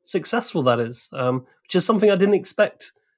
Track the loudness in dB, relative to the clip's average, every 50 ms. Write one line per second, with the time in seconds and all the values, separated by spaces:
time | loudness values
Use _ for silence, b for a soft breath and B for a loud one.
0 | _ -6 -4 -4 -4 -4 -4 -4 -4 -4 -2 0 2 2 2 2 0 -4 -6 -10
1 | -12 -10 -8 -4 -2 -2 -2 -4 -6 b b b b b 0 0 2 2 2 4
2 | 4 4 4 4 4 2 2 2 0 -2 -2 0 -2 -2 -2 -8 -20 -20 -20 _
3 | _ _ _